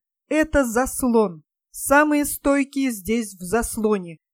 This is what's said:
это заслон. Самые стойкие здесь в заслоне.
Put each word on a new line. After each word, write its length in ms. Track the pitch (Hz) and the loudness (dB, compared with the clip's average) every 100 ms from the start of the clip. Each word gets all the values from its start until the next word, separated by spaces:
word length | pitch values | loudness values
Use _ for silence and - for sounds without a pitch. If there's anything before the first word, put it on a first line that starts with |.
| _ _ - | _ _ -4
это 360 | 302 311 294 | -2 2 2
заслон. 800 | 254 220 262 - 254 226 208 160 _ _ _ | 2 0 -2 -2 2 2 2 -2 _ _ _
Самые 560 | - - 277 302 294 285 | -10 2 4 4 2 0
стойкие 640 | - 285 277 277 269 269 | -2 0 0 0 -2 -2
здесь 440 | 220 180 233 214 | -4 -2 -2 -2
в 80 | 190 | -10
заслоне. 760 | 180 226 226 - 214 208 175 160 _ | -4 -4 -2 -4 -2 -2 -4 -16 _